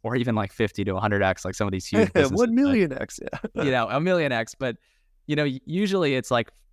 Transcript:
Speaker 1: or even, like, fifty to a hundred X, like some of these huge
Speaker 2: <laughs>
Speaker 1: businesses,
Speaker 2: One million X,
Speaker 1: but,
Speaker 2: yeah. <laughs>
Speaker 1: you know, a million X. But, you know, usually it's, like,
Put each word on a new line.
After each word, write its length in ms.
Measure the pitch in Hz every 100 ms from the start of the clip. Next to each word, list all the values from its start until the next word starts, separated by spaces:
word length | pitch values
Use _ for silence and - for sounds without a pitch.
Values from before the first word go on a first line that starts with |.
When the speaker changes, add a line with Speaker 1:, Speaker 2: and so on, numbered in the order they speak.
Speaker 1:
or 140 | 110 123
even, 180 | 123
like, 180 | 107 98
fifty 300 | - 107 -
to 120 | 98 92
a 40 |
hundred 220 | 107 101
X, 220 | 95 92
like 100 | 92
some 140 | - 101
of 40 |
these 140 | 95 -
huge 260 | 208 214
Speaker 2:
<laughs> 20 |
Speaker 1:
businesses, 220 | 165 135 170
Speaker 2:
One 160 | 240
million 400 | 233 277 233 165
X, 280 | 131 - -
Speaker 1:
but, 280 | - - -
Speaker 2:
yeah. 80 | 160
<laughs> 20 |
Speaker 1:
you 60 | 147
know, 180 | 127 113
a 120 | 135
million 320 | 180 180 143
X. 200 | 117 113
But, 220 | - 131 - _ _ _ _ -
you 80 | 147
know, 80 | 147 131 -
usually 500 | 175 208 190 151 127
it's, 160 | -
like, 180 | 120 - _ _